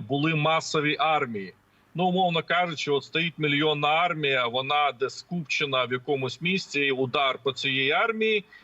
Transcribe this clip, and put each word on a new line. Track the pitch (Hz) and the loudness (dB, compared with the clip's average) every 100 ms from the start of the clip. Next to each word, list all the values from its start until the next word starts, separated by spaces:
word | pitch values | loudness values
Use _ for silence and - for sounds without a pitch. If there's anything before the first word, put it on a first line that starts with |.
| 110 | 0
були | 143 156 160 | 0 0 2
масові | 151 160 - 160 147 143 | 2 2 0 0 0 0
армії. | 156 151 131 107 92 - _ _ _ 156 | 2 2 0 -6 -10 -14 _ _ _ -2
Ну, | 185 | 2
умовно | 180 180 165 | 2 2 2
кажучи, | 156 170 175 151 - | 0 0 0 -2 0
от | 143 | 0
стоїть | - 160 170 - | 0 -2 -2 0
мільйонна | 151 143 156 147 147 | 0 2 2 2 2
армія, | 156 175 156 143 131 120 | 2 2 0 0 2 0
вона | 127 135 147 143 | 0 0 2 2
десь | 120 131 - | 0 -4 -6
скупчена | - 175 147 - 147 131 120 | -8 -6 -2 -2 0 0 0
в | |
якомусь | 127 139 139 131 - | -2 -2 -2 -2 -4
місці, | 165 190 - 143 | -4 -4 -4 -2
і | 139 | 0
удар | 131 131 147 135 131 | 0 0 0 0 0
по | 139 | -2
цієї | 131 139 135 135 | -2 -2 0 2
армії | 170 226 220 220 208 - - | 2 0 0 0 0 -4 -18